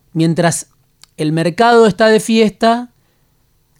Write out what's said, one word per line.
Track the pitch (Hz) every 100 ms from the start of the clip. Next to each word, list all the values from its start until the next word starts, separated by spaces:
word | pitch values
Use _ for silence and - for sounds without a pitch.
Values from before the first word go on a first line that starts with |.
| _
Mientras | 160 165 160 165 160 - _ _ _ - -
el | 156
mercado | 160 170 170 233 233 226
está | - 220
de | 220
fiesta, | 220 220 214 - 226 233 247 _ _ _ _ _ _ _ _ _